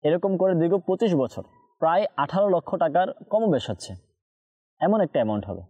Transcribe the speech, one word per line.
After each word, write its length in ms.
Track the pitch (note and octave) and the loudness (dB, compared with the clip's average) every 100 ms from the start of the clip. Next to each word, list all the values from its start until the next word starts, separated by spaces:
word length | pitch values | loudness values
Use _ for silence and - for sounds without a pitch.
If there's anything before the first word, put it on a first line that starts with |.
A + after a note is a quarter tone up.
এরকম 280 | D3 E3+ G3 F#3+ | 0 0 0 0
করে 160 | F#3 | 2
দীর্ঘ 200 | F3 E3+ F#3+ | 2 2 0
পঁচিশ 280 | F3+ F#3 A3+ E3+ | 0 0 2 2
বছর 280 | B2+ - - _ _ _ | 0 -4 -16 _ _ _
প্রায় 220 | D#3+ F3+ G#3 - | 0 2 0 -2
আঠারো 300 | C#3+ F3+ G3+ | -4 0 2
লক্ষ 220 | F3 - F#3 | 2 -2 -2
টাকার 320 | E3 D3+ F#3+ - - | 0 2 -2 -4 -4
কমবেশ 360 | G#3 A3 C#3+ - | 0 2 0 -2
হচ্ছে। 240 | G2+ - F#2 _ _ _ _ _ _ _ _ | -10 -10 -16 _ _ _ _ _ _ _ _
এমন 180 | E3 G#3+ | 0 2
একটা 180 | F3 C#3+ | 0 0
অ্যামাউন্ট 260 | A2 G#2+ G2 | 0 -2 -4
হবে। 160 | F2+ F2+ | -10 -12